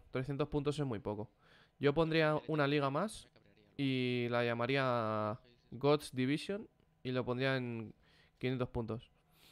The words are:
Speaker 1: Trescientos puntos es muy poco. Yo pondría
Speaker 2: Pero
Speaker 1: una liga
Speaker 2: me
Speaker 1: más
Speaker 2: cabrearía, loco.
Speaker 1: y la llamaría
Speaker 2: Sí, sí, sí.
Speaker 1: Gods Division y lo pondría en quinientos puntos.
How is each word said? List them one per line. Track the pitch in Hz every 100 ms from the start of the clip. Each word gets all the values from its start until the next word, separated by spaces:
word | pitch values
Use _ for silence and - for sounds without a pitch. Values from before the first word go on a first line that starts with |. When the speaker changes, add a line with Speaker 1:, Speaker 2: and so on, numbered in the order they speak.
| -
Speaker 1:
Trescientos | 127 131 139 147
puntos | 147 143 147
es | 143
muy | 104
poco. | 101 104 107 _ - - - -
Yo | 135
pondría | 143 160 160 156 151
Speaker 2:
Pero | -
Speaker 1:
una | 156 139
liga | 147 139
Speaker 2:
me | 139
Speaker 1:
más | 214 - -
Speaker 2:
cabrearía, | - - -
loco. | - -
Speaker 1:
y | 139 131 127 123 120
la | 120 120
llamaría | 117 120 139 131 120 110 107 107 110
Speaker 2:
Sí, | -
sí, | _ -
sí. | 120
Speaker 1:
Gods | 139 147 147
Division | 127 127 151 - 202 226 _ _ _
y | 131
lo | 127 120
pondría | 123 135 135
en | 123 117 110 - _ - _ -
quinientos | 127 131 123
puntos. | 123 110 113 - _ _ _ -